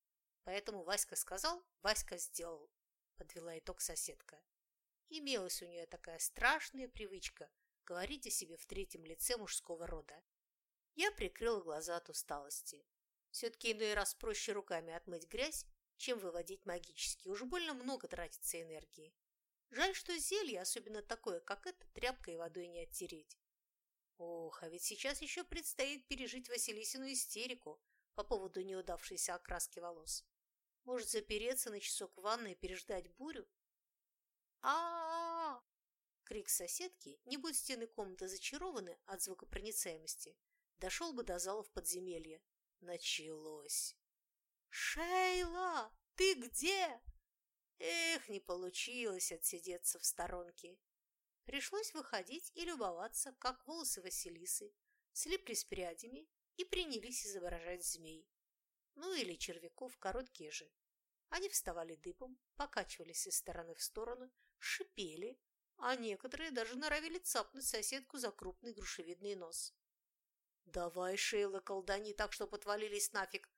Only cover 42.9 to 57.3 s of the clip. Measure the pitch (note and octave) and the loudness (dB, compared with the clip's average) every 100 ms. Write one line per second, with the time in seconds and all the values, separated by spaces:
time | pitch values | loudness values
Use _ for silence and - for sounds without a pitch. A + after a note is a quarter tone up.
42.9 | E3+ - - D#3 D#3 D#3 D3+ C#3+ - - | -2 0 0 0 -6 -6 -8 -2 -2 -2
43.9 | - _ _ _ _ _ _ _ - - | -6 _ _ _ _ _ _ _ -2 0
44.9 | - E4+ F#4 F#4 F4+ E4+ F4 F#4 D4+ A3 | 2 6 8 8 6 4 2 2 2 0
45.9 | - _ - F#4+ D4+ A#3+ - D#4+ G4 E4+ | -6 _ 6 8 8 2 2 4 6 6
46.9 | A#3+ - - _ _ _ _ _ - E4 | 2 -10 -16 _ _ _ _ _ -2 2
47.9 | E4+ E4 D#4+ - G3 - F3+ F3+ - A#3 | 4 6 4 0 -4 0 0 0 -2 -2
48.9 | B3 A3+ F#3 - E3+ - F3 F#3 F3 - | 0 0 2 0 2 2 2 -4 0 2
49.9 | - - - F3 F3+ F3 - F3 F#3+ _ | 4 2 2 0 -2 -6 -12 -16 -16 _
50.9 | _ _ _ _ _ - C#4 - G4+ A4 | _ _ _ _ _ -4 -2 0 0 0
51.9 | D#4 C#4+ G#3 F#3+ D#4 - - F4 D4+ G3+ | -4 -2 -2 -2 -6 -8 -4 -2 0 0
52.9 | E3+ A3 - C#4 B3+ B3+ C4 - E4 C4+ | 0 -2 -2 -2 -2 -2 -2 -4 -2 0
53.9 | - F3+ - F3 E3 F3+ - G#3 - _ | -2 -2 -4 -4 -6 -2 -2 -4 -14 _
54.9 | _ _ - D4+ F#4 - G#3+ - F#3 F3 | _ _ -4 2 0 2 -2 0 -2 -2
55.9 | E3 A#3 C4+ D#4 _ _ - F#4 F#4 E4 | -4 -8 -12 -14 _ _ -6 0 2 2
56.9 | A3 - B3 G#3 | 0 -2 -2 -2